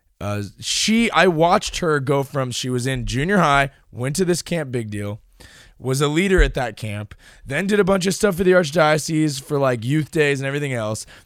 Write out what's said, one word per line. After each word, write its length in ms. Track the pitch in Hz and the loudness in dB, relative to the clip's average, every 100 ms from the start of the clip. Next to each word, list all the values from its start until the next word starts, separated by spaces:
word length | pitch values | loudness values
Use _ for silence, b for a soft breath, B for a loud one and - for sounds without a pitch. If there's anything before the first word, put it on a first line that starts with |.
| b - | b -12
Uh, 260 | 104 104 101 - | -6 -6 -8 -10
she, 500 | - - - 220 233 | -6 -2 0 2 2
I 160 | 156 185 | 4 4
watched 520 | 160 165 196 - - | 4 4 2 0 -4
her 200 | 175 147 | -2 0
go 220 | 135 139 | 0 0
from, 280 | 135 147 131 | -2 -4 -4
she 180 | 117 131 | -4 -4
was 160 | 123 123 | -4 -2
in 180 | 131 | -4
junior 340 | 107 117 151 208 | -4 -2 0 4
high, 320 | 165 139 135 b b | 4 4 0 b b
went 240 | 104 127 147 | -10 -6 -2
to 80 | |
this 160 | 185 175 | 0 -2
Camp 300 | - 170 143 | -2 -6 -4
Big 160 | 123 110 | -6 -6
Deal, 320 | 104 101 104 _ _ B B B - | -8 -8 -10 _ _ B B B -10
was 240 | 123 135 | -4 0
a 60 | 147 | 0
leader 320 | 151 196 185 | 2 2 4
at 140 | 143 | 4
that 220 | 139 123 104 | 0 -6 -6
camp, 400 | 110 104 104 - B B | -10 -8 -12 -16 B B
then 220 | - 139 190 | -8 -4 0
did 140 | 208 | 2
a 40 | |
bunch 220 | 190 196 185 | 4 2 0
of 80 | |
stuff 220 | - 208 170 | 0 0 2
for 80 | |
the 80 | 185 | 4
Archdiocese 920 | 180 165 160 156 156 - 156 156 135 | 4 4 2 4 2 0 0 0 -2
for, 160 | 135 147 | -4 0
like, 260 | 135 123 | 0 0
youth 280 | 113 151 151 | 0 -2 0
days 280 | 160 147 143 | 0 0 0
and 60 | 135 | -2
everything 260 | 143 147 | -4 -4
else, 320 | 123 107 107 - B | -4 -4 -6 -10 B